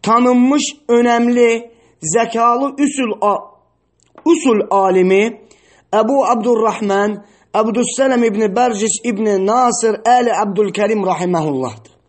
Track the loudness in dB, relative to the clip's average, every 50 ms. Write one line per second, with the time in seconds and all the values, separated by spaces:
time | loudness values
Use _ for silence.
0 | 0 2 2 2 4 4 4 4 4 2 2 0 -2 -4 -10 _ _ 0 2 2
1 | 2 2 2 2 0 0 2 2 2 2 2 -2 -6 -12 _ _ _ _ _ _
2 | -8 -2 -2 0 -2 -2 -2 0 2 2 2 2 -2 -4 -2 -2 -2 -2 -2 -2
3 | -4 -4 -4 -2 -2 -2 -2 -2 -6 -12 _ _ _ _ _ _ _ _ _ _
4 | _ _ _ -6 _ 2 2 2 4 2 2 2 0 0 0 2 2 2 2 2
5 | 2 4 4 2 2 0 -4 -10 -20 _ _ _ _ _ _ _ _ _ -2 0
6 | 0 2 0 0 0 0 -2 -2 0 0 0 0 0 -2 -2 -4 -4 -2 -2 0
7 | 0 -2 -4 -8 -12 _ _ _ _ _ -2 -2 -2 0 0 -2 -2 -4 -2 -2
8 | 0 0 2 2 0 0 0 0 -2 -2 0 0 0 0 0 -2 -4 -4 -4 -4
9 | -4 -6 -4 -2 -2 -2 0 0 0 0 0 2 0 0 0 0 -2 -2 -2 -2
10 | 2 2 2 4 4 0 0 -2 -2 -2 0 -2 -2 -2 0 -2 -2 0 0 -2
11 | 0 -2 -2 -2 -2 -2 -2 -2 -2 -2 -4 -4 -6 -6 -10 -14 -20 -20 _ _
12 | _